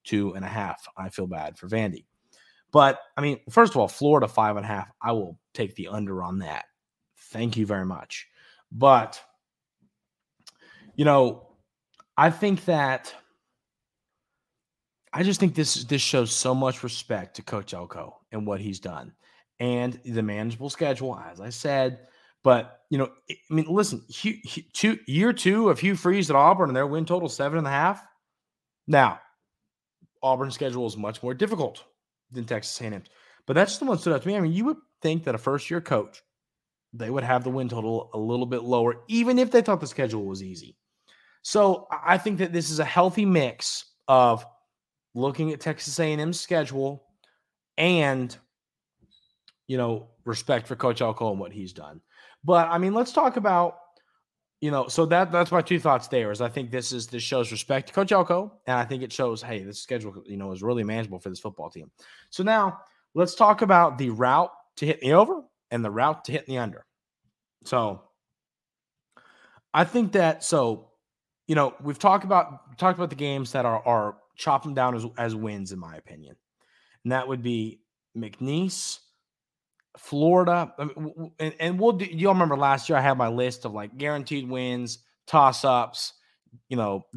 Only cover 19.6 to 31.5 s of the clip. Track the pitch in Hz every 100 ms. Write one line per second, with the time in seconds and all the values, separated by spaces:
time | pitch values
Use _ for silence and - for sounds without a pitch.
19.6 | 123 123 123 123 127 113 107 104 117 113
20.6 | 139 - 151 123 131 113 85 90 110 117
21.6 | 147 135 131 123 - _ _ _ 135 123
22.6 | 110 - - 139 131 _ - - - 156
23.6 | 156 190 202 117 - - 214 214 - 151
24.6 | - - 214 220 - 147 226 240 185 208
25.6 | 214 135 185 190 180 196 156 139 156 185
26.6 | 156 127 143 156 160 180 156 - 143 165
27.6 | 143 139 170 202 - _ _ _ _ _
28.6 | _ _ - 147 117 82 - _ _ _
29.6 | _ _ _ _ _ _ 135 127 135 -
30.6 | 139 123 113 107 104 110 123 131 208